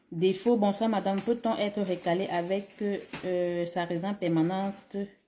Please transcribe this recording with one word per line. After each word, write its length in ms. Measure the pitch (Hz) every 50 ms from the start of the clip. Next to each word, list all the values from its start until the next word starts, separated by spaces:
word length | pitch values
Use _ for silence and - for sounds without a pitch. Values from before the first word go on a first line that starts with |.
| _ -
défaut, 460 | - 165 180 185 190 190 - 240 240 220
bonsoir 340 | 202 202 196 - 226 226
madame, 280 | 220 196 190 196 196 196
peut-on 360 | 196 226 233 233 - 226 226 -
être 240 | 208 202 202 208
recalé 460 | 202 185 180 175 - 180 170 180 196 -
avec, 360 | 170 175 170 175 190 202 196 - - - 208 202 202 190 - - - - -
euh, 400 | 185 180 180 175 175 175 175 175
sa 180 | 170 - 185 170
résidence 320 | 170 180 170 170 196 202 202
permanente 760 | 185 170 165 160 160 170 190 190 196 196 196 - - - - 202 202 202 - _ _